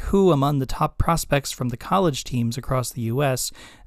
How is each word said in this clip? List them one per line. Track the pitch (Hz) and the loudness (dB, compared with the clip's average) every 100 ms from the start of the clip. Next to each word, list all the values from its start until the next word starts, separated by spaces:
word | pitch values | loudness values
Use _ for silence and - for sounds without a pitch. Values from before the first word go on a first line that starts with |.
| - | 0
who | 196 190 | 4 6
among | 139 143 143 | 4 2 0
the | 127 | -2
top | - 151 - | -2 -2 0
prospects | - 165 - 143 - | 0 0 2 0 0
from | - 123 | -6 -6
the | 117 | -6
college | - 190 175 131 | -2 2 2 0
teams | - 123 117 123 | -4 -2 -2 -2
across | - 131 117 | -2 -2 -2
the | 127 | -4
U | 113 123 | -2 0
S | 143 127 - - - - | 0 0 -4 -10 -20 -20